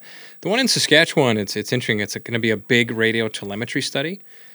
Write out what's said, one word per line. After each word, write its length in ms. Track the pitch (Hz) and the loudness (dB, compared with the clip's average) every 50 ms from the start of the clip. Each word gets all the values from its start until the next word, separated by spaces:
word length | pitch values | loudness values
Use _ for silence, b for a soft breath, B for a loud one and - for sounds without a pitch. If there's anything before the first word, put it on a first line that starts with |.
| B B B B B B B B | B B B B B B B B
The 60 | - 170 | -4 -2
one 120 | 208 254 | 0 0
in 80 | 269 - | 0 0
Saskatchewan, 680 | - - - - 147 151 165 - - 160 139 123 110 | 0 0 2 4 6 6 6 4 4 4 4 4 4
it's, 200 | 107 101 - - | 2 -2 -4 -6
it's 160 | 107 104 - | -8 -4 -2
interesting. 260 | 131 127 - - 113 104 | -4 -2 -2 -2 -2 -4
It's 160 | 104 - - | -4 -6 -8
gonna 220 | 107 - - 117 113 | -10 -8 -6 -4 -2
be 120 | 113 113 | 0 0
a 40 | 107 | 0
big 360 | 101 - - 127 117 120 117 | -2 0 2 2 2 2 2
radio 360 | 120 113 113 113 110 113 113 110 | 0 0 0 0 2 0 -2 -4
telemetry 540 | - - 104 101 101 107 120 - - 143 | -6 -8 -10 -8 -8 -8 -8 -6 -6 -6
study. 380 | 135 - - 139 139 165 196 196 B B B B B B | -6 -4 -4 -4 -4 -6 -8 -10 B B B B B B